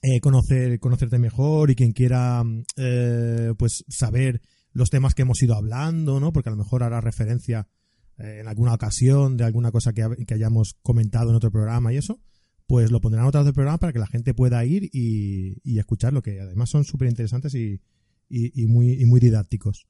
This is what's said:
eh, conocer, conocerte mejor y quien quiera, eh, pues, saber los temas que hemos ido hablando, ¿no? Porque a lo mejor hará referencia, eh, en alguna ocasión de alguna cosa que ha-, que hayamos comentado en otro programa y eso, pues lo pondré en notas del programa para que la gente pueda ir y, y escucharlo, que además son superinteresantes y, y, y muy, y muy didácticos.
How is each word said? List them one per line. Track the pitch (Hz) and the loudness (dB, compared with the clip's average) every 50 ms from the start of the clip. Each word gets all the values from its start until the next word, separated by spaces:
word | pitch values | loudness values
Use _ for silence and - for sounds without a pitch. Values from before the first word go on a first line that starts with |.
| - | 0
eh, | 131 131 120 | 0 0 2
conocer, | - 143 135 127 120 - 139 131 127 127 120 117 | 2 4 4 4 4 4 2 0 0 0 -2 -2
conocerte | - 127 123 123 131 117 117 120 | -2 -2 0 0 0 0 0 0
mejor | 120 113 - 117 131 147 156 156 151 147 | 0 0 0 -2 0 0 2 2 4 4
y | 131 | 4
quien | 117 127 117 107 | 4 2 0 2
quiera, | - 127 127 127 127 123 123 123 120 117 117 113 110 117 - - | 2 0 2 2 0 0 0 0 -2 -2 -2 -4 -6 -8 -10 -10
eh, | - 131 127 123 123 123 120 120 117 117 117 117 117 117 113 117 104 | -6 -4 -2 -2 0 0 0 0 -2 -2 -2 -2 -2 -2 -2 -2 0
pues, | 120 113 - - - - | 0 -2 -2 -2 -10 -12
saber | - - 127 113 - 123 131 131 123 113 _ _ _ _ _ _ _ | -6 -4 -4 -2 0 0 0 0 -2 -4 _ _ _ _ _ _ _
los | 123 123 - | 0 0 2
temas | - 135 131 135 - | 2 2 2 2 2
que | - 135 | 2 2
hemos | 127 120 - - | 0 2 2 2
ido | 120 117 | 2 2
hablando, | 107 107 110 110 127 143 160 165 165 160 147 135 135 | 0 -2 -4 -4 -4 -4 -4 -2 -2 -2 0 0 0
¿no? | 139 160 165 | 0 0 0
Porque | 151 123 117 | 0 -2 -2
a | 110 | -4
lo | 104 | -4
mejor | 104 - - 127 120 | -4 -2 -2 -2 -2
hará | 117 117 117 | -2 -2 -2
referencia, | 110 117 110 - 113 107 117 120 - - 120 110 104 _ _ _ _ _ _ _ _ _ _ _ | -4 -4 -2 -2 -2 -2 -2 -4 -2 -4 -6 -6 -6 _ _ _ _ _ _ _ _ _ _ _
eh, | 107 107 107 107 | -18 -16 -16 -16
en | 107 110 | -14 -12
alguna | 107 104 120 123 117 | -4 0 0 0 0
ocasión | 113 - 110 - - 127 127 135 139 139 135 131 | 0 -2 -4 -2 2 4 4 4 4 2 2 0
de | 120 120 | 0 0
alguna | 113 110 117 120 117 101 | 0 0 0 -2 0 0
cosa | 117 - 120 104 | 0 0 0 -2
que | 107 110 | -2 -2
ha-, | 113 117 - 123 | -4 -4 -6 -6
que | - 110 | -6 -4
hayamos | 107 113 113 117 113 110 - - _ _ | -2 0 2 2 2 2 0 -2 _ _
comentado | - 120 117 110 107 - 117 120 117 | 0 2 2 2 2 0 0 2 2
en | 113 | 2
otro | 117 113 117 | 2 2 2
programa | 104 110 107 110 117 120 120 113 120 | 0 0 -2 0 -2 -2 0 0 -2
y | |
eso, | 139 143 - 214 - - _ _ _ _ _ _ _ _ | -2 -2 -4 -6 -10 -12 _ _ _ _ _ _ _ _
pues | _ 120 123 113 113 | _ 2 4 4 4
lo | 120 117 | 2 0
pondré | - 110 110 110 | 0 0 0 2
en | 120 | 2
notas | 131 139 147 143 | 2 2 4 2
del | 143 139 | 2 2
programa | 131 139 139 156 170 | 2 0 0 0 -2
para | - 175 131 | -2 -2 -2
que | 117 | -4
la | 107 | -4
gente | 101 - 120 117 127 123 | -4 -4 -4 -2 -2 0
pueda | 113 127 123 120 120 117 | 2 2 2 2 2 0
ir | 123 156 202 202 - _ | 0 0 -2 -2 -4 _
y, | 135 120 117 110 107 104 101 98 95 92 95 98 - _ | -4 -2 -2 -2 -2 -2 -4 -4 -4 -6 -8 -8 -10 _
y | - 120 107 | -4 -2 -2
escucharlo, | 101 - 117 104 - 123 139 139 - | 0 -2 -2 -2 0 0 0 -2 -2
que | - 101 95 | -4 -10 -10
además | 98 95 87 98 113 123 | -12 -8 -4 -4 -4 0
son | - 147 143 | 2 0 0
superinteresantes | - - 139 131 123 117 113 117 107 113 123 135 151 131 | 0 -2 -2 0 0 0 0 -2 -4 -4 -4 -6 -6 -6
y, | 131 117 107 101 95 _ _ _ _ _ _ _ _ _ _ | -4 -4 -6 -6 -8 _ _ _ _ _ _ _ _ _ _
y, | - 120 117 120 - 131 113 | -4 -4 -4 -4 -2 -2 0
y | |
muy, | 110 113 120 120 123 127 | 2 4 4 4 2 2
y | 131 123 | 2 4
muy | 117 120 123 | 6 6 6
didácticos. | 120 120 110 110 101 _ - 104 - 104 98 - _ _ | 6 6 4 2 -2 _ -8 -6 -6 -6 -6 -6 _ _